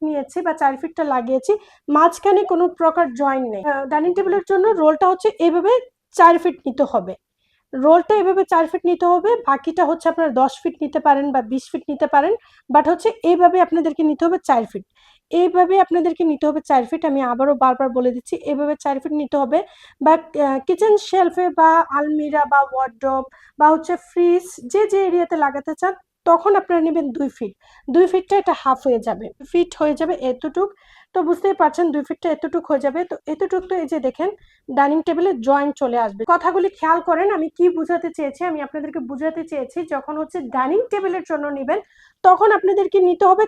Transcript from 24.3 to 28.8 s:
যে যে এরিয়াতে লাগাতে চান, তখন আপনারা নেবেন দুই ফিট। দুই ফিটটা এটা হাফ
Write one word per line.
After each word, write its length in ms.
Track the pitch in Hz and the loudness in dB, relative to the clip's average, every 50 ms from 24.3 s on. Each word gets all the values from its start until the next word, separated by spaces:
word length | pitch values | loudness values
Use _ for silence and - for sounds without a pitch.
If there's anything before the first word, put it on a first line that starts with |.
| 349 359 349 - - - 240 247 | 2 2 0 -6 -16 -18 -14 -4
যে 160 | - 392 427 415 | 0 0 0 2
যে 180 | 403 392 392 370 | 2 0 0 2
এরিয়াতে 280 | 339 349 339 330 359 | 2 0 0 0 -2
লাগাতে 400 | 320 294 277 262 277 277 - 311 | -2 -2 -2 -2 -6 -8 -8 -8
চান, 180 | - - 381 381 - _ _ _ _ _ | -4 -4 -4 -4 -6 _ _ _ _ _
তখন 300 | 339 339 339 339 415 403 | 2 2 4 4 2 2
আপনারা 260 | 381 381 - 349 339 | 2 2 0 0 0
নেবেন 300 | 320 330 302 339 302 277 | 0 0 0 -2 -4 -4
দুই 180 | 226 - 285 254 | -4 -6 -6 -6
ফিট। 240 | - - 240 196 - _ _ _ _ - _ - | -6 -8 -10 -10 -10 _ _ _ _ -16 _ 0
দুই 180 | 254 339 370 349 | 2 4 4 4
ফিটটা 300 | 359 370 370 - 403 403 | 2 -2 0 2 0 0
এটা 160 | 381 359 311 - | 2 0 -2 -2
হাফ 220 | - 269 262 262 | 0 -2 -2 0